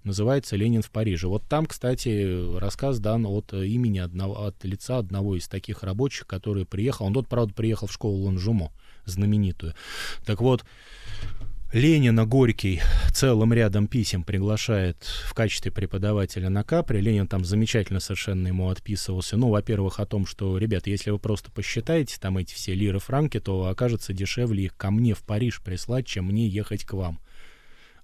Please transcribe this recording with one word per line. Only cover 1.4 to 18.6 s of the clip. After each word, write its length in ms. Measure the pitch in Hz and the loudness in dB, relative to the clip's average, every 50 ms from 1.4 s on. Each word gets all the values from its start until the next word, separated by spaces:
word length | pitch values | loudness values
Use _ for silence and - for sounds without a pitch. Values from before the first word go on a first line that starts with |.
| - - | -2 -2
там, 180 | 143 156 160 | 0 0 0
кстати, 920 | - - - - 123 131 - - 120 107 101 98 92 90 90 87 82 87 90 | -2 -4 -4 -2 -2 -2 -2 -2 -2 0 0 0 0 -2 -2 -2 -2 -2 0
рассказ 420 | 95 101 - - 135 139 131 113 | -2 -2 -2 -2 -2 0 0 0
дан 260 | 101 107 113 117 110 | 0 0 0 0 0
от 260 | 101 98 104 - - | 0 -2 -4 -4 -4
имени 460 | 101 95 95 101 110 123 123 110 98 95 | -4 -4 -2 0 0 0 2 2 0 0
одного, 480 | 90 87 87 90 98 98 101 - 104 | -2 -4 -4 -4 -4 -4 -4 -6 -6
от 180 | 101 - - - | -8 -8 -8 -8
лица 340 | 95 98 - - - 127 127 | -6 -6 -6 -4 -4 -2 -2
одного 380 | 104 90 98 98 101 101 95 | -2 -2 -2 -2 -2 0 -2
из 120 | 87 - - | -2 -4 -6
таких 340 | - 95 - - 104 - | -8 -8 -8 -8 -8 -6
рабочих, 460 | - 92 95 113 135 139 - - - - | -6 -4 -2 0 -2 -2 -2 -6 -10 -8
который 360 | 95 92 - 107 101 98 90 | -8 -6 -4 -2 -2 -2 -2
приехал. 420 | - - 92 113 135 135 - 107 | -4 -2 -2 -2 -2 -2 -2 -2
Он 60 | 98 | 0
тот, 140 | 107 135 123 | 0 0 -2
правда, 260 | - 120 123 117 101 | 0 0 0 0 0
приехал 360 | - - 113 110 110 - 104 98 | 0 0 0 0 0 0 -4 -6
в 40 | |
школу 320 | - - - 107 98 95 98 | -6 -4 -2 -2 0 0 0
Ланжумо, 460 | 98 92 90 92 110 117 98 80 - - - - - - - - | 0 0 0 2 2 2 2 0 -2 -6 -12 -20 -20 -20 -12 -10
знаменитую. 680 | 98 90 98 101 104 107 104 101 90 85 - 82 80 - - - - - - - - - - - | -4 -2 2 2 4 4 4 2 2 0 -2 -6 -8 -8 -10 -12 -12 -10 -8 -8 -6 -6 -6 -4
Так 160 | - 104 113 | -4 0 2
вот, 240 | 120 131 127 123 - - - - - - - - - - - - - - - - - - - - - - | 4 4 4 2 0 -6 -20 -20 -20 -20 -18 -14 -10 -8 -6 -4 -4 -4 -4 -4 -4 -4 -4 -4 -4 0
Ленина 540 | - 113 135 160 160 147 131 117 113 113 113 | 2 4 6 6 6 6 6 6 6 6 4
Горький 560 | 107 131 135 127 117 107 - - 95 92 82 - - - - - - | 6 6 6 6 6 4 2 0 0 2 4 4 6 6 6 6 4
целым 400 | - - 143 135 117 107 110 113 | 4 4 4 4 6 6 6 6
рядом 360 | 117 117 113 101 98 104 104 - | 6 6 4 4 4 2 2 2
писем 340 | - 123 101 - - 87 | 2 0 0 0 -2 -2
приглашает 840 | 85 - 98 95 98 104 110 104 - - 110 98 92 87 - - - - - - - | -2 -2 -2 0 0 0 0 0 0 0 2 2 2 0 -2 -4 -6 -8 -6 -6 -6
в 80 | - - | -4 -2
качестве 360 | - 113 104 - - - 98 | 0 0 0 0 -2 -4 -4
преподавателя 800 | - 95 95 - - 98 101 104 107 101 95 - - 95 92 92 | -2 -2 -2 -2 -2 0 0 2 2 2 0 0 -2 -2 0 0
на 160 | 95 101 104 | 0 0 0
Капри. 380 | - 160 170 160 - 120 98 | 2 2 2 2 2 2 2
Ленин 260 | 95 113 107 101 95 - | 2 4 4 2 2 0
там 160 | 101 95 90 | 0 0 0
замечательно 560 | 85 101 107 113 - - 110 92 - 95 92 | 2 2 2 2 4 2 0 0 0 -2 -4
совершенно 480 | - - 95 - - 104 95 92 92 90 | -4 -4 -6 -4 -4 -2 -2 0 0 0
ему 220 | 92 92 | 0 0